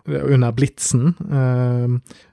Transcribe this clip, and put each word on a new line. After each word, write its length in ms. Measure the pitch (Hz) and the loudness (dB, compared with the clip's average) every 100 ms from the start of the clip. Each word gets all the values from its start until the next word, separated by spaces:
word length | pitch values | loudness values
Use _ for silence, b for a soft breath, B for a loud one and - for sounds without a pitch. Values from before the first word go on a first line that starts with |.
under 480 | - 143 139 135 120 | -8 -4 2 2 2
Blitzen, 640 | 117 143 - - 123 143 170 - | 0 -2 -2 -2 0 0 -2 -4
eh, 840 | 139 127 123 123 123 120 123 B B B | -2 0 0 0 0 0 -2 B B B